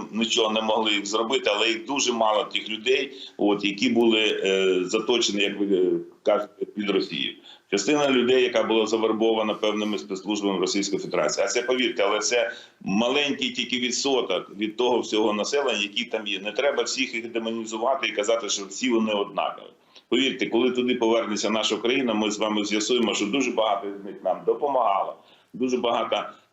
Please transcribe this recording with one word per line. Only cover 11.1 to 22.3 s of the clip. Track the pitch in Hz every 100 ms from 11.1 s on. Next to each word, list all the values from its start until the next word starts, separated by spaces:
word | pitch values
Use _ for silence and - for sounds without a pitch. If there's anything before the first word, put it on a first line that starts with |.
| 87 76 - 98
А |
це, | 117
повірте, | 120 127 123 -
але | 101 104
це | 101 120 - - - _
маленький | - 98 120 139 143 131 127
тільки | 120 120 123
відсоток | 120 113 139 131 - 92 - 95
від | 107 -
того | 123 117
всього | 107 107 110
населення, | 104 101 143 139 107
який | 101 101
там | 120 110 104
є. | 98
Не | 101
треба | 104 139 123
всіх | 117 - 127 117
їх | 113
демонізувати | 113 113 113 110 110 117 131 113
і |
казати, | 104 104 117 104
що | 101 98
всі | 98 127
вони | 113 110
однакові. | 104 101 95 80 - - - _ - -
Повірте, | 123 135 - 101
коли | 113 127
туди | 120 123 123
повернеться | 113 117 104 104 110
наша | 110 107 107
Україна, | 117 139 123
ми | 107 107